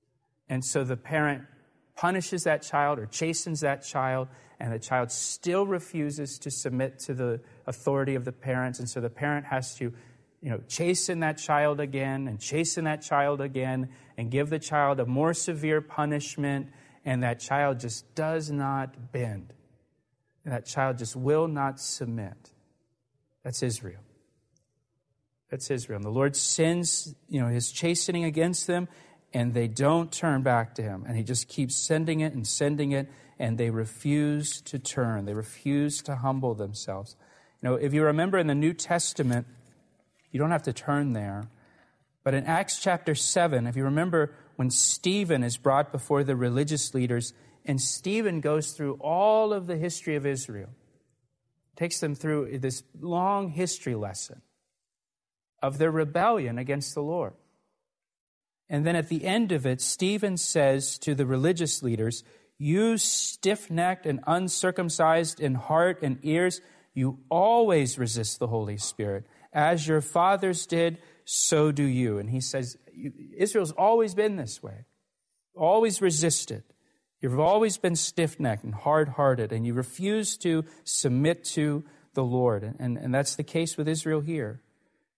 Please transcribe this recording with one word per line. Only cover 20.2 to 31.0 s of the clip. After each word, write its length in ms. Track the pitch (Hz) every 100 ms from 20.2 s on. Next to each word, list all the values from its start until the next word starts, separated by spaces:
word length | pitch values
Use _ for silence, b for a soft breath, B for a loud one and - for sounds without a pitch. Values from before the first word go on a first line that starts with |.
| _ _
And 100 | 156
that 120 | 123 -
child 340 | 147 135 127
just 160 | 113 127
will 320 | 131 156 165
not 320 | 147 135 135
submit. 720 | - - 117 117 98 - _ _ _ _ _ _ _ _ _ _
That's 200 | 127 120
Israel. 380 | 127 110 92 101 - _ _ _ _ _ _ _ _ _ _ _ _ _ _
That's 220 | 131 -
Israel. 240 | 131 113 104
And 100 | 104
the 60 |
Lord 240 | 113 139 139
sends, 800 | - - 160 175 170 - - 139 _
you 120 | 147
know, 80 | 120
his 240 | 120 120
chastening 520 | - 170 170 - 175
against 440 | 165 151 170 175 -
them, 200 | 175 180 B B B _
and 220 | 123 120 120
they 120 | 117
don't 440 | 113 139 165 165
turn 320 | - 160 135
back 320 | 131 120 113 -
to 80 |
him. 220 | 107 95